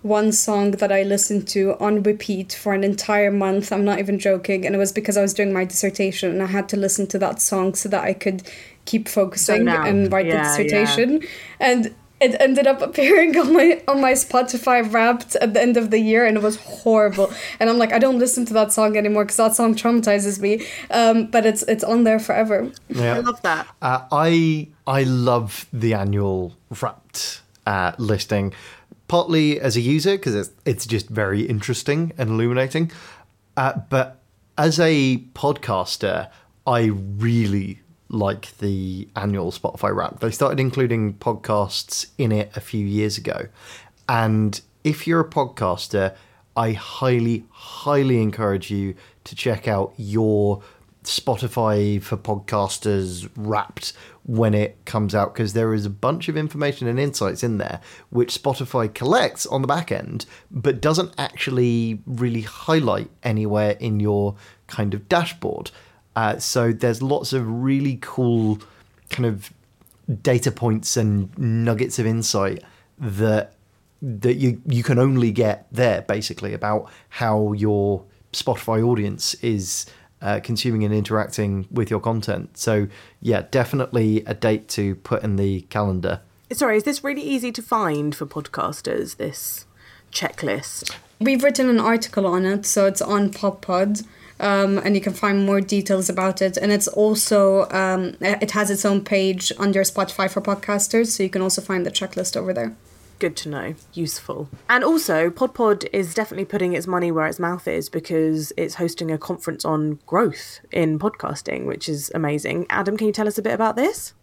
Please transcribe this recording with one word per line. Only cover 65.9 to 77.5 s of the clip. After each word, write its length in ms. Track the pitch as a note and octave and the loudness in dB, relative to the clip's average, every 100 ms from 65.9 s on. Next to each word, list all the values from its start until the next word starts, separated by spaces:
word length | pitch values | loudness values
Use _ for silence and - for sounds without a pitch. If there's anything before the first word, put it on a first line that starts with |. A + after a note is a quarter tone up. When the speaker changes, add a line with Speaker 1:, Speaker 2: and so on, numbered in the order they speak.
| _ _ | _ _
Speaker 3:
Uh, 240 | A2+ A2 A#2+ | -2 -2 -2
so 340 | - B2+ A#2 | -2 0 2
there's 300 | A2 A#2+ A2+ | 2 0 0
lots 300 | C3 D3 A#2+ | -2 -2 -2
of 140 | C3 A2+ | -4 -2
really 500 | A#2 C3 C#3 C#3+ A#2+ | -2 0 0 0 -4
cool 560 | - - B2 A#2 A2 G#2 - - _ _ - | -6 0 2 2 2 -2 -6 -20 _ _ -10
kind 160 | - A#2+ | -2 -2
of 260 | G2+ - _ _ _ _ _ - G#2 | -4 -12 _ _ _ _ _ -8 -2
data 280 | - B2 B2+ | 2 2 0
points 460 | - A#2 A2 - B2 | -2 0 0 0 0
and 400 | G#2+ G2+ F#2+ - | 2 0 -2 -4
nuggets 600 | A#2+ A2+ A#2 A2 B2+ - | -2 0 0 0 -2 0
of 80 | A2+ | 0
insight 560 | A2+ A2 G#2 G2 G2 - _ _ _ | 0 -2 0 -2 -4 -12 _ _ _
that, 560 | A#2+ G2 A2 G#2+ - _ _ _ _ _ | -8 0 2 2 -2 _ _ _ _ _
that 320 | C#3 G#2+ B2 | -10 -2 0
you, 260 | C#3 C3 A#2 - | 2 0 0 0
you 160 | A#2+ | 0
can 160 | A#2 B2 | 2 2
only 320 | C3+ C3 A#2 | 4 4 2
get 360 | G#2 G#2+ G2+ _ | 2 0 -2 _
there, 300 | A#2+ B2 F2+ | 0 2 0
basically, 500 | - G#2 G#2 - G2 | -2 -4 -4 -8 -8
about 380 | G#2 G#2 G#2+ - - _ | -4 -2 -2 -4 -20 _
how 440 | - A#2 G#2+ G#2 | -4 0 0 0